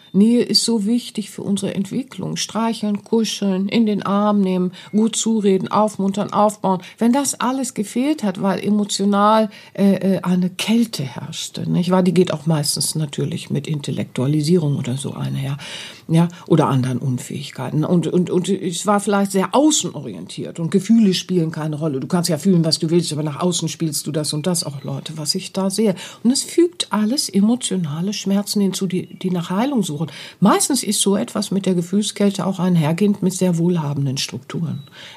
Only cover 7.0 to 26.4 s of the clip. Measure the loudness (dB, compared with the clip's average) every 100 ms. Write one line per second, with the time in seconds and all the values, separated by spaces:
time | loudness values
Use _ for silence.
7 | 2 2 0 -2 -2 -2 -4 -6 -4 -2
8 | 0 0 -2 -2 0 0 0 0 0 0
9 | 2 4 6 4 2 -4 -12 2 4 4
10 | 2 0 2 0 0 -2 0 2 2 -2
11 | -8 -8 -12 -10 -10 -8 -2 0 2 4
12 | 4 4 2 2 0 0 0 -2 -2 -2
13 | -4 -4 -4 -4 -4 -6 -4 -6 -4 -6
14 | -6 -2 0 2 4 2 2 -2 -2 -4
15 | -6 -6 -6 -4 -6 -8 -10 -14 -16 -14
16 | 0 2 2 0 2 4 4 2 0 -2
17 | -2 -4 -6 -10 -10 -10 -4 -2 2 2
18 | 2 0 0 0 0 -2 -4 -4 0 0
19 | 2 0 0 0 0 2 4 2 -2 -8
20 | -10 -12 -12 -10 -10 -6 0 0 4 6
21 | 6 2 0 0 0 -2 -6 -2 -2 -4
22 | -2 0 0 0 2 4 4 0 2 2
23 | 2 -4 -4 -2 -2 -2 -4 -4 -4 -4
24 | -6 -4 -4 -2 -2 -2 -4 -8 -8 -8
25 | -10 -10 -6 -6 -6 -2 -2 0 0 0
26 | -6 -4 0 0